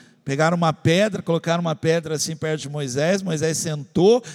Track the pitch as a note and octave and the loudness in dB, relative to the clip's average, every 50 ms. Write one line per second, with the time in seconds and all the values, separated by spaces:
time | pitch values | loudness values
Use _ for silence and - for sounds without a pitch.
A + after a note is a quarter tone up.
0 | - _ _ _ - C#3 C#3 C#3+ D#3 E3 F3 E3+ E3+ D#3+ C#3+ - - E3 E3 F#3+ | -20 _ _ _ -8 -4 0 0 2 2 2 2 2 0 0 2 2 2 4 4
1 | G#3 A3 F3+ G3 - - E3 D#3+ - E3 E3+ F3 E3+ D#3+ D3+ - - D#3+ D#3+ E3+ | 2 2 -2 -4 -4 -2 -2 -2 0 -2 -2 -2 -2 -4 -4 -2 0 0 0 0
2 | D#3 D#3+ D#3 D3 - E3 D#3+ D3 D#3+ D#3 D#3 D3+ C3+ C#3 D3 D3+ C#3+ C3 B2 C#3+ | -2 -4 -6 -4 -4 -6 -6 -6 -4 -4 -4 -4 -6 -8 -8 -6 -6 -4 -2 0
3 | D3+ E3+ G3+ G3 F#3+ F3+ D#3+ D3 D#3 D#3+ D#3 - - E3+ D3+ D3 C3+ - - D#3 | 0 2 0 0 -2 -4 -4 -2 -2 -2 -2 -2 -4 -4 -6 -6 -8 -4 2 4
4 | F3 G#3 A#3 B3 - - | 6 6 6 4 2 -4